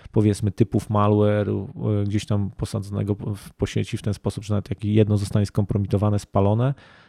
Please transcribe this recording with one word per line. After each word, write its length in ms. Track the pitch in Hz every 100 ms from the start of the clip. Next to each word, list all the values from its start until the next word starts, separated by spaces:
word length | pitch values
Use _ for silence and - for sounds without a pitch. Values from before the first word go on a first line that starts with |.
| -
powiedzmy, 380 | 107 104 98 104
typów 400 | - 117 110 -
malware, 580 | 104 104 104 104 104 101
y, 560 | 101 98 - 117 104
gdzieś 220 | 101 104 -
tam 240 | 101 98 -
posadzonego 600 | - 107 101 101 101 104
po, 180 | -
w, 180 | 101 -
po 140 | - -
sieci 300 | - 101 107
w 60 |
ten 120 | 107
sposób, 300 | 98 104 104
że 100 | 104
nawet 160 | 104 -
jak 140 | -
jedno 340 | 104 110 104 104
zostanie 280 | 98 110 101
skompromitowane, 720 | - 101 104 95 101 104 104
spalone, 560 | - 101 101 110 131 135 - -